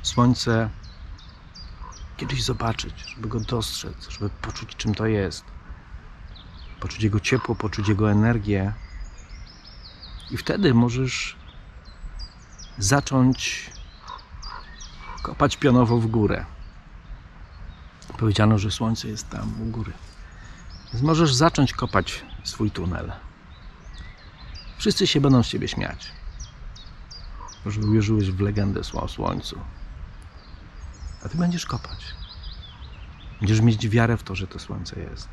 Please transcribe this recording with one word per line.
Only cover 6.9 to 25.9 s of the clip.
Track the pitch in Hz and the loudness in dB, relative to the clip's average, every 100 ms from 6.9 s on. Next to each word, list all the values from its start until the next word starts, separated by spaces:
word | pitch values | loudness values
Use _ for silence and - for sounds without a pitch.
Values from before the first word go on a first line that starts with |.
| - | 0
jego | 110 104 | 2 2
ciepło, | - 123 - | 2 2 2
poczuć | 107 107 - 101 | -2 -2 0 2
jego | 104 107 | 4 6
energię. | 104 113 117 104 98 98 107 - - - - - - - - - - - - - - - | 6 6 4 2 2 2 -4 -10 -12 -12 -14 -16 -14 -16 -18 -18 -18 -18 -16 -14 -14 -8
I | 120 | -6
wtedy | - 180 185 | -2 4 6
możesz | 117 120 120 131 - - - - - - - - - - - - - - - - - | 8 6 4 0 -2 -6 -8 -16 -18 -18 -18 -18 -14 -12 -10 -12 -14 -20 -18 -14 -2
zacząć | 98 139 - 135 127 127 - - - - - - 50 50 - - - 50 - - - - - - | 4 4 4 6 6 6 -2 -4 -10 -14 -16 -16 -14 -14 -14 -12 -12 -12 -14 -16 -16 -14 -12 -8
kopać | - - 139 - | -8 2 2 6
pionowo | 143 123 117 120 | 6 8 8 4
w | 113 | 4
górę. | 113 104 95 - - - - - - - - - - - - - - - - - - | 4 4 2 -4 -12 -14 -16 -18 -18 -14 -14 -14 -18 -18 -14 -14 -14 -18 -18 -14 0
Powiedziano, | 110 98 110 110 | 2 8 8 8
że | 101 | 4
słońce | - 113 113 113 | 0 0 0 -4
jest | 107 - | -8 -8
tam | 107 107 107 | -6 -6 -4
u | |
góry. | 113 113 107 - - - - - - - - - - | -4 -4 -6 -10 -14 -16 -18 -16 -16 -16 -16 -16 -8
Więc | 113 | 0
możesz | 143 160 165 | 4 6 6
zacząć | 127 165 - 135 | 8 6 6 4
kopać | - 123 98 87 - - - | 4 2 2 2 -6 -10 -10
swój | - - 110 | -10 -2 -2
tunel. | - 90 82 82 - - - - - - - - - - - - - - - - - | 0 -2 -2 -6 -10 -14 -18 -20 -18 -18 -18 -16 -14 -14 -16 -18 -16 -14 -12 -12 0
Wszyscy | 214 - 190 | 2 4 4
się | 147 | 6
będą | 139 131 | 8 8
z | 110 | 6
ciebie | - - | 0 -2
śmiać, | - - | -2 -4